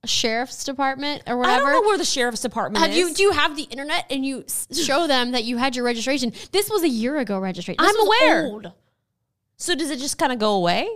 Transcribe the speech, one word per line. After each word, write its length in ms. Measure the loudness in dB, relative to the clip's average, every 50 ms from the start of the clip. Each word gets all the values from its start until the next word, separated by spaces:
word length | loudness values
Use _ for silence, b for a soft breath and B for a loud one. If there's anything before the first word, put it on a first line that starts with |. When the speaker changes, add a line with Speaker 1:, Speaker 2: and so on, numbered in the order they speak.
| -4
Speaker 1:
a 40 |
sheriff's 560 | -2 -2 0 0 0 0 -2 -4 -4 -8 -10 -8
department 580 | -8 -4 -2 -2 -2 -2 -2 -4 -6 -6 -6 -6
or 120 | -6 -4 0
whatever." 300 | 2 2 2 4 4 4
Speaker 2:
I 40 | 4
don't 120 | 4 4
know 40 | 4
where 80 | 2 2
the 60 | 0
sheriff's 380 | 0 0 0 0 0 0 -2 -6
department 420 | -6 -4 -4 -4 -2 2 2 2
Speaker 1:
Have 100 | 2 4
you, 120 | 2 0 0
Speaker 2:
is. 60 | 0
Speaker 1:
do 80 | 2 2
you 80 | 4
have 260 | 4 4 2 0 0
the 60 | -4 -10
internet 420 | -10 -10 -10 -6 -4 -4 -4 -4 -4
and 160 | -4 -4 -4
you 160 | -4 -6 -6 -8
s-, 240 | -8 -8 -8 -8 -6 -4 -4 0
show 220 | 0 2 2 2
them 260 | 4 2 2 2 2 0
that 120 | -2 -2
you 120 | -2 -2
had 180 | 0 0 -2 0
your 120 | 0 -2
registration? 480 | -2 -2 -2 -2 -2 0 0 0 -4 -4 B B B
This 180 | 0 0 0 2
was 140 | 0 2 2
a 60 | 2
year 280 | 0 0 -2 -2 -2
ago 220 | -2 -2 -2 -2 -4
registration. 440 | -2 -4 -6 -6 -8 -8 -2 2 4
This 120 | 4 4
Speaker 2:
I'm 100 | 4 4
Speaker 1:
was 140 | 4 4 4
Speaker 2:
aware. 260 | 6 4 4 4 2
Speaker 1:
old. 260 | -2 -6 -8 -14 -16 -18 _ _ _ _ _ _ _ _ _ _ _ _ _ _ _ _
Speaker 2:
So 180 | _ -4 -2 -2
does 140 | -2 -2 -4
it 80 | -4 -6
just 180 | -6 -6 -4 -2
kinda 180 | 0 0 0
go 160 | 0 0 2 2
away? 300 | 2 2 2 0 0 -2 -4 -6